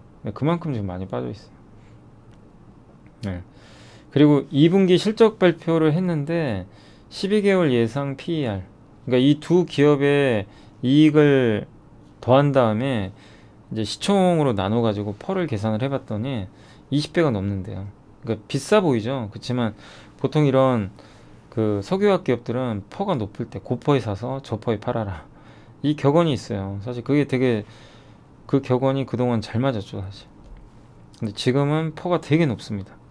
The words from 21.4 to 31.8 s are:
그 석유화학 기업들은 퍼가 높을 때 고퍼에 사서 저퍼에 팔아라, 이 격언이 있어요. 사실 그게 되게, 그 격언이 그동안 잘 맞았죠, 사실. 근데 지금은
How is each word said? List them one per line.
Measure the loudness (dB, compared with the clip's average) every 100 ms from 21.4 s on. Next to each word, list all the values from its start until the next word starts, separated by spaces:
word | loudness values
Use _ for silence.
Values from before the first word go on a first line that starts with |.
| -10
그 | -2 -2 -2
석유화학 | -2 0 2 2
기업들은 | 0 -2 -2 -4 -4 -6 -8
퍼가 | -6 -4 -2
높을 | -4 -8 -10
때 | -10
고퍼에 | -6 -4 0 0
사서 | 0 -6 -6 -8
저퍼에 | -8 -6 -4 -4
팔아라, | -2 -4 -4 -8 -14 -20 -20 -20 -20 -6
이 | -4 0
격언이 | 2 4 2
있어요. | -2 -4 -6 -6 -8
사실 | -10 -8
그게 | -2 0 0
되게, | 0 0 0 -4 -16 -20 -20 -20 -20 -20 -20 -2
그 | -2
격언이 | 0 0 0 -2 -4
그동안 | -2 0 -2
잘 | -2 -2
맞았죠, | -2 -2 -6 -10
사실. | -12 -14 -20 -20 -20 -20 -20 -20 -20 -20 -20 -10
근데 | -10
지금은 | -4 -2 0 0 -2